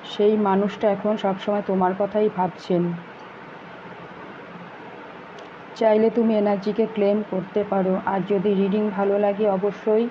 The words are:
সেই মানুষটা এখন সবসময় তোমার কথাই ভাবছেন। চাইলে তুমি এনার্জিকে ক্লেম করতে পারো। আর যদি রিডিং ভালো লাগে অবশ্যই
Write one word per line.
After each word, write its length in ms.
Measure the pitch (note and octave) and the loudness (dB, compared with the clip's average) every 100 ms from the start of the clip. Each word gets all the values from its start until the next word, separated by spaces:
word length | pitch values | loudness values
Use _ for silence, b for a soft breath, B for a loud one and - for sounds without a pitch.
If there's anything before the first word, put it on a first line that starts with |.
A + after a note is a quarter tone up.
| - | -12
সেই 200 | - G#3 G#3+ G#3 | 2 4 4 4
মানুষটা 380 | F#3+ G3+ - G#3+ G3 | 4 2 2 0 2
এখন 180 | G#3 G#3+ | 0 0
সবসময় 400 | G3 F#3+ - G#3 G3 | 0 -2 -2 -2 0
তোমার 240 | F#3+ F3+ F#3 | 2 2 2
কথাই 300 | G3+ G#3+ G#3+ G3+ | 0 2 2 2
ভাবছেন। 460 | F#3 - - F3+ F3 E3+ - - - - - - - - - - - - - - - F3 F3 - - - - - - - - - - - | -2 -4 0 0 2 -4 -10 -16 -18 -18 -18 -18 -18 -16 -16 -16 -16 -16 -16 -16 -16 -16 -16 -16 -16 -16 -16 -16 -16 -16 -16 -18 -16 0
চাইলে 280 | A3 G#3+ A3+ A3 | 4 6 4 4
তুমি 140 | A3+ G#3+ | 2 4
এনার্জিকে 440 | G3+ G3+ G3+ G#3 G#3+ G#3 | 2 0 0 0 0 2
ক্লেম 220 | G3+ G#3 G#3 | 2 2 0
করতে 300 | F#3+ F#3 G#3 G3+ | -4 -2 -2 0
পারো। 220 | G3 F#3 F#3 - | 0 2 0 0
আর 140 | G3 F#3+ | -2 0
যদি 180 | G3+ G#3 F#3+ | 2 2 2
রিডিং 220 | G3 G#3 G#3+ F#3+ | 2 2 0 0
ভালো 180 | G3 G3+ G3+ | 2 4 2
লাগে 200 | G3+ G#3+ F#3+ | 2 2 2
অবশ্যই 480 | G3+ F#3+ - G#3+ A#3+ | 0 -2 2 2 2